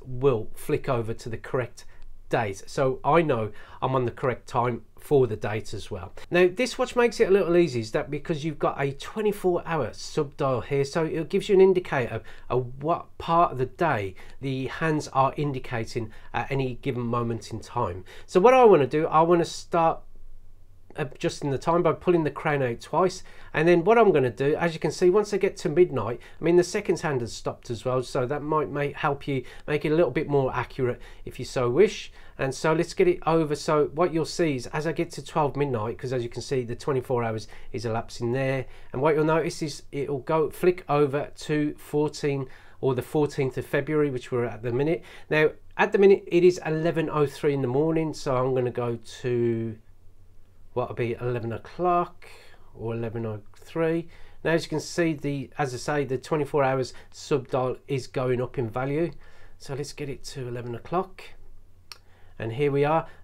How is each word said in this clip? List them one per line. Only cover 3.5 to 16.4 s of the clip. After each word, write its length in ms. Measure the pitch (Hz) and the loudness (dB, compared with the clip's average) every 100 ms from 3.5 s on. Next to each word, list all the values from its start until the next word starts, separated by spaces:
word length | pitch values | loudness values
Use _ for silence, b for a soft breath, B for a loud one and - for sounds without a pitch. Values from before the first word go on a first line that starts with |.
| B B B | B B B
I'm 120 | 131 | -2
on 100 | 131 | 0
the 60 | 120 | 0
correct 360 | - 131 113 - | -2 -4 -4 -4
time 360 | 127 123 117 - - | 0 0 -2 -8 -14
for 300 | - 143 120 | 2 4 4
the 100 | 107 | 0
date 380 | 104 107 - | -4 -4 -6
as 160 | 101 - | -8 -8
well. 220 | 98 95 - - | -10 -10 -14 0
Now, 180 | 170 180 | 4 4
this 280 | 185 247 - | 4 -2 0
watch 160 | 254 | -2
makes 240 | 240 240 - | 2 2 4
it 100 | 185 | 4
a 20 | |
little 260 | 196 165 175 | 6 6 4
easy, 240 | 170 120 | 4 0
is 100 | 110 | -2
that 180 | 156 139 | -2 -2
because 360 | 143 - 151 | -6 -4 -4
you've 160 | 156 147 | -2 0
got 200 | 165 - | -2 0
a 120 | 139 | -4
twenty-four 720 | 135 - 220 214 202 185 175 - | -4 -8 -2 0 2 0 0 -2
hour 260 | 160 107 | -2 -2
sub 440 | - - 156 143 - | -6 -6 -4 -4 -2
dial 240 | 139 120 | 0 0
here, 240 | - 139 | 0 0
so 200 | 139 170 | 0 0
it 240 | 160 156 156 | 0 -2 -2
gives 200 | 190 190 | -2 4
you 80 | 190 | 8
an 40 | |
indicator 600 | 190 180 - 147 117 113 - B B | 8 6 2 -2 -2 -4 -8 B B
of 340 | 127 120 135 | -2 -2 -6
what 360 | 151 170 - - | -2 -2 -4 -10
part 320 | - 170 165 | 0 4 4
of 80 | 127 | 2
the 80 | 127 | -4
day 480 | - 165 117 98 95 B B | 0 0 2 -2 -8 B B
the 280 | 135 131 127 | -6 -4 -4
hands 400 | - 160 151 - | -2 0 0 0
are 260 | 135 131 139 | 2 2 2
indicating 760 | 147 131 - 117 113 123 113 B B | -4 -4 -4 -6 -4 -6 -6 B B
at 180 | 120 | -4